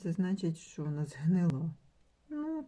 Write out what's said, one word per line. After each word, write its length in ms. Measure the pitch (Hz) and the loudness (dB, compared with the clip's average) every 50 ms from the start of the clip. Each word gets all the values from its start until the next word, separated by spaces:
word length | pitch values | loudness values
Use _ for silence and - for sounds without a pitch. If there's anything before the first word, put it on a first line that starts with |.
| - | -2
це 100 | 185 165 | -2 0
значить, 460 | - 185 185 190 190 185 170 165 - | 0 2 0 0 0 0 -2 -2 -2
що 260 | - - - - - | -8 -14 -10 -6 -4
вона 220 | 151 147 147 151 | -2 -2 -2 -2
згнила. 640 | 139 - 131 143 160 185 185 175 170 147 131 160 165 - - _ - _ _ _ _ _ _ _ _ | -4 -4 0 2 4 4 6 6 4 2 2 -2 -4 -6 -8 _ -20 _ _ _ _ _ _ _ _
Ну, 360 | 302 294 302 311 320 320 285 | -6 -4 -4 -2 -4 -4 -6